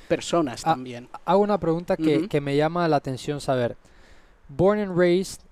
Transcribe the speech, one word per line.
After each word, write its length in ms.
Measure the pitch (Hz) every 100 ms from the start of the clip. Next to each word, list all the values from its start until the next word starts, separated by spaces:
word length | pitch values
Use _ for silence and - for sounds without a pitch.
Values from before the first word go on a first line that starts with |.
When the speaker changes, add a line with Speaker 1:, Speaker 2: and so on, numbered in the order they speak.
| -
Speaker 1:
personas 540 | 156 - 170 139 113 160
Speaker 2:
Ah, 80 |
Speaker 1:
también. 340 | 127 127 120 123 - -
Speaker 2:
hago 160 | 196
una 180 | 208 202
pregunta 380 | 165 165 180 185
que, 220 | 156 147
Speaker 1:
Ujú. 80 | 196
Speaker 2:
que 140 | 147
me 140 | 143 143
llama 320 | 156 175 165
la 100 | 147
atención 440 | 139 127 - 143
saber. 340 | - 131 117 - - - - - - _ -
Born 280 | 139 185 214
and 160 | 196 175
raised 420 | 175 180 185 - -